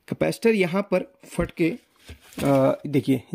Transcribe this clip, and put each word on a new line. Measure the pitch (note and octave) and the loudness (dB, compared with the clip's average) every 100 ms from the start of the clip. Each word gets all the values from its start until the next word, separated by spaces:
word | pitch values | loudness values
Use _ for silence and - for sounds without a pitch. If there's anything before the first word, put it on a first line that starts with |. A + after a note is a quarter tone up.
| - | -10
कैपेसिटर | - D#3+ - A3+ | -4 -2 0 2
यहाँ | A3 F3+ F#3+ | 2 0 -2
पर | G3+ F#3 - _ | -2 -2 -4 _
फट | - - F3 | -14 -6 -6
के, | - E3 A#3+ _ _ - - - - | -2 -2 -2 _ _ -20 -20 -18 -4
अ, | C#3 C#3 C3+ - D3 | 0 2 2 0 -2
देखिए, | C#3+ C3 C3 - | -2 0 -2 -2